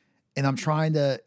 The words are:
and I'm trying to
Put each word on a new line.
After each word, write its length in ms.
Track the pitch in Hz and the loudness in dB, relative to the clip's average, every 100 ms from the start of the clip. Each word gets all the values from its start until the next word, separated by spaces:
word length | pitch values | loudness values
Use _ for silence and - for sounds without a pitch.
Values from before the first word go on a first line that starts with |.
| _ _ _ | _ _ _
and 120 | 139 139 | -2 -2
I'm 100 | 135 | 0
trying 380 | 156 156 156 | -2 0 0
to 260 | 156 139 127 | 2 0 -2